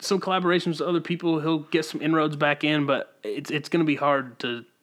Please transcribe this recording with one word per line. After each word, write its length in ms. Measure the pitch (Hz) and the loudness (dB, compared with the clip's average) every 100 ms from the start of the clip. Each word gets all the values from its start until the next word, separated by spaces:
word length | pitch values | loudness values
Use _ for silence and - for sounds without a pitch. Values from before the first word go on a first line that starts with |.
some 200 | - 196 | -2 -2
collaborations 600 | 190 185 180 180 175 156 | 0 0 2 2 2 -2
with 80 | 160 | 0
other 120 | 175 | -2
people, 380 | 165 175 175 160 | -2 -2 0 0
he'll 220 | 151 160 | 2 -2
get 240 | 147 165 | 0 -2
some 180 | 156 156 | -2 -4
inroads 320 | 156 160 156 | 0 2 2
back 300 | 147 147 147 | 2 0 2
in, 220 | 151 151 143 | 2 2 2
but 300 | 135 - _ | 0 -2 _
it's, 300 | 107 107 143 | -8 -8 -4
it's 160 | 127 - | -6 0
gonna 160 | 170 | 0
be 100 | 160 | 2
hard 420 | 139 143 139 127 117 | 2 2 0 -2 -8
to 240 | 127 120 117 _ | -6 -6 -10 _